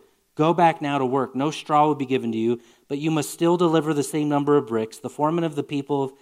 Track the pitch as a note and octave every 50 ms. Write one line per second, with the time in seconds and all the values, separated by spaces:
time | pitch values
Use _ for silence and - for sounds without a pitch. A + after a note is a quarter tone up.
0 | _ _ _ _ _ _ _ - D3+ D#3+ E3+ D#3+ F3 E3 D#3 - D#3 C#3+ C#3+ C#3
1 | C3 B2 B2+ C#3 B2+ G#2+ - B2+ C#3 D#3 D3+ - - - D#3 D3 D3 D#3 D3 C#3
2 | C3+ B2 C3 B2+ A#2 A#2 A2 A2 A2 A#2 A#2+ A#2 - _ _ _ _ _ C#3+ C#3
3 | D3+ D#3+ D#3+ D3+ C#3 - - - E3+ E3+ F3 F3 F3+ E3 D#3 D#3+ D3 D#3 D#3 C#3+
4 | C3+ - - D#3 D3+ D3 D3 C#3+ C#3+ C#3+ C#3+ D3 C#3 - A#2 A2 A2 A2 - -
5 | - B2 - - D3 D#3 E3 E3+ E3+ D#3+ D3 C#3+ C#3 - D#3 C#3+ C3+ - D3 C#3
6 | C#3 C3 - _